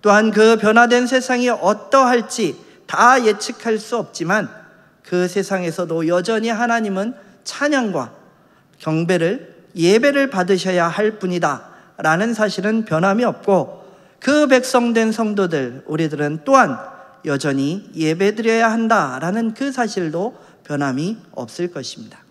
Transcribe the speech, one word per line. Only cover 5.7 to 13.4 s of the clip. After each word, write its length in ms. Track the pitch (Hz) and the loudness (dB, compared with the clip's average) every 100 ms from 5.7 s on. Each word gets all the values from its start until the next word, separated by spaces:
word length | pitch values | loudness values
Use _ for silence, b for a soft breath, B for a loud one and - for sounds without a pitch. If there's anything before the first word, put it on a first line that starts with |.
| 160 175 165 160 | -6 -4 -2 0
여전히 400 | 175 180 220 226 | 0 0 -2 -2
하나님은 680 | 214 240 233 214 190 214 254 B B | -2 -2 -2 -2 -4 -6 -8 B B
찬양과 680 | - - 294 285 233 170 117 - - _ b b b b | -16 -6 -2 0 -2 -4 -8 -12 -20 _ b b b b
경배를, 880 | - 156 170 180 165 240 - - _ - | -4 -2 0 0 0 -2 -10 -20 _ 0
예배를 520 | 165 214 285 277 277 | 4 4 4 2 0
받으셔야 600 | 196 180 190 180 180 170 | 0 0 0 0 0 0
할 320 | 165 214 214 | 0 -2 -2
뿐이다 480 | 185 180 160 131 - B B - | -4 -2 -2 -4 -10 B B -4
라는 360 | 156 165 220 | 0 0 0
사실은 500 | 220 214 - 196 226 | 0 -2 0 -2 -2
변함이 380 | 220 160 185 202 | 0 0 2 2
없고 640 | 240 - | 0 -2